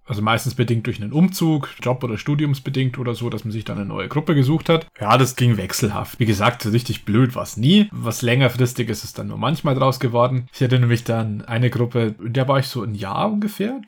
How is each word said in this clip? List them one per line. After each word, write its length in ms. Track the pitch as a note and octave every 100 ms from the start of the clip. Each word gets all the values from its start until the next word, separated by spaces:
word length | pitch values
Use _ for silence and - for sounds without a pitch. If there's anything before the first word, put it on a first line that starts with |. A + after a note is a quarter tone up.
Also 180 | - G#2
meistens 320 | G#2+ A#2 C3
bedingt 320 | A#2+ A#2+ A#2 A#2+
durch 160 | F#2+
einen 100 | G#2
Umzug, 580 | D3 F#3 - E3 D3+ C#3+ -
Job- 220 | B2 A#2
oder 140 | A#2+ G#2+
Studiumsbedingt 800 | - D3 D3+ C3+ - C3 C3 B2
oder 180 | B2
so, 160 | A2 A#2
dass 140 | A2
man 60 | A2
sich 140 | G#2+
dann 140 | G#2 G#2
eine 80 | G2+
neue 200 | G#2 F#2+
Gruppe 300 | D3 D#3 D3
gesucht 320 | B2+ D#3+ -
hat. 180 | E3 - -
Ja, 180 | G#2 B2+
das 160 | B2+
ging 220 | - A#2+ G#2
wechselhaft. 640 | F#2 - G#2 G#2 - -
Wie 60 | A2+
gesagt, 360 | G2+ G#2 -
so 80 | A2
richtig 340 | A#2 - -
blöd 300 | - G#2 B2+
war's 220 | G#2+ - G#2
nie. 320 | B2+ G3+ G#3
Was 320 | A#2+ A#2 A#2
längerfristig 680 | A#2+ B2 B2+ B2 B2 B2 A2+
ist 140 | G#2
es 100 | -
dann 140 | - G#2
nur 120 | G#2
manchmal 360 | A#2 D#3+ D3+
draus 240 | C3 C3+ C3
geworden. 480 | B2 A#2+ B2+ C3 B2
Ich 100 | -
erinnere 240 | B2+ B2+ A#2+
mich 160 | A#2
dann 380 | - A2+ A2 G#2
an 60 | -
eine 220 | A#2 B2
Gruppe, 440 | A#2 A#2+ A#2+ A2+ G#2+
in 80 | A2
der 140 | B2 B2+
war 140 | C#3
ich 80 | C3
so 140 | B2+
ein 120 | B2
Jahr 380 | G2+ G2 - G3+
ungefähr. 480 | G#3 G#3 - G#3 C4+